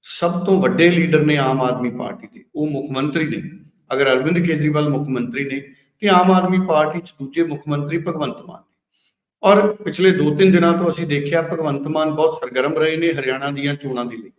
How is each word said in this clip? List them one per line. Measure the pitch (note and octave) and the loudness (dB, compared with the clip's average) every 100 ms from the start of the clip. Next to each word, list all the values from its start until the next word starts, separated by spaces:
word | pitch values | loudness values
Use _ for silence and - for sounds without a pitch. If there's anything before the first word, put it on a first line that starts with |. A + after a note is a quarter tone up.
| - | -12
ਸਭ | - E3+ F3+ - | -4 -2 -2 2
ਤੋਂ | F#3+ | 2
ਵੱਡੇ | - C3+ E3+ | 2 4 4
ਲੀਡਰ | F3 D#3+ D3+ D3 | 4 2 2 2
ਨੇ | D3+ | 2
ਆਮ | C3 C3+ | 0 0
ਆਦਮੀ | B2+ A#2 A#2+ | 0 -2 -4
ਪਾਰਟੀ | - A2 - G#2+ | -6 -10 -10 -16
ਦੇ, | - _ D3 | -20 _ -6
ਉਹ | D3+ | -4
ਮੁੱਖ | C#3 - | -4 -6
ਮੰਤਰੀ | C3+ D3 E3 D#3 | -4 -2 -2 -4
ਨੇ। | G#2+ - - - _ _ | -6 -10 -16 -20 _ _
ਅਗਰ | C3 C#3 | 0 2
ਅਰਵਿੰਦ | B2+ C#3+ F3 | 2 2 0
ਕੇਜਰੀਵਾਲ | F3 D3+ D3 D3 D3 | 0 0 0 0 0
ਮੁੱਖ | C#3 C#3+ | -2 -2
ਮੰਤਰੀ | B2+ A#2 B2 C3+ | -4 -4 -6 -6
ਨੇ | C3+ C#3 _ _ _ | -8 -12 _ _ _
ਤੇ | G#3 | 2
ਆਮ | F3+ F#3 | 4 6
ਆਦਮੀ | F#3 F#3 F#3 F#3 | 4 4 0 2
ਪਾਰਟੀ | D#3 D3+ E3+ | 2 2 -2
'ਚ | E3+ _ | -12 _
ਦੂਜੇ | C3+ D3 | -8 -2
ਮੁੱਖ | E3 C#3+ D3+ | -2 -4 -4
ਮੰਤਰੀ | C#3+ C#3+ E3 | -4 -4 -6
ਭਗਵੰਤ | F3+ D#3 C#3 - | -6 -6 -6 -8
ਮਾਨ | - - | -16 -20
ਨੇ। | _ _ _ _ _ _ _ _ F#3+ | _ _ _ _ _ _ _ _ 4
ਔਰ | G#3 G#3 - | 6 4 -2
ਪਿਛਲੇ | - D#3 F#3 | -8 2 2
ਦੋ | F3 D3 D3 | 4 2 4
ਤਿੰਨ | F#3+ | 4
ਦਿਨਾਂ | F#3 E3+ | 6 4
ਤੋਂ | F3 F3 | 2 0
ਅਸੀਂ | D#3 D#3 | -2 -2
ਦੇਖਿਆ | C#3+ C#3+ E3 | -2 0 -2
ਭਗਵੰਤ | D#3+ E3 D#3 C#3 C#3+ | -2 -4 -4 -4 -4
ਮਾਨ | D#3 D#3 | -2 -2
ਬਹੁਤ | D3 D#3+ D#3 | 0 0 0
ਸਰਗਰਮ | - B2 C#3 D#3 | -6 -2 -2 0
ਰਹੇ | D#3 D#3+ | -2 0
ਨੇ | E3+ | -2
ਹਰਿਆਣਾ | C#3+ C3 C3 C#3 | -2 -4 -4 -4
ਦੀਆਂ | C#3 C#3+ C#3+ | -4 -4 -4
ਚੋਣਾਂ | C#3 B2 A#2+ | -6 -6 -6
ਦੇ | A2+ | -10
ਲਈ। | G2 | -16